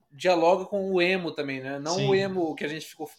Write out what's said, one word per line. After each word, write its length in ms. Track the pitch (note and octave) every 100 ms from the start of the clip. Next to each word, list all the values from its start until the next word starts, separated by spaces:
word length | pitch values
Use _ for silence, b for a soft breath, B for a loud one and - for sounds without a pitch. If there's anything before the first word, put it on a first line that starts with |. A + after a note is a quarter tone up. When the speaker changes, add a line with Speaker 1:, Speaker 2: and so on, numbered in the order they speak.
| _
Speaker 1:
dialoga 540 | C#3+ F3 F3 E3 F#3+ F#3
com 260 | G3+ F#3+
o 100 | F#3
emo 300 | F3 F#3+ E3
também, 300 | - C#3 C3+
né? 180 | C3 C#3+
Não 160 | D3 F3+
Speaker 2:
Sim. 140 | -
Speaker 1:
o 40 |
emo 400 | F#3+ G3 F#3 D#3+
que 120 | D3 D3
a 20 |
gente 180 | D#3 -
ficou, 240 | - D3+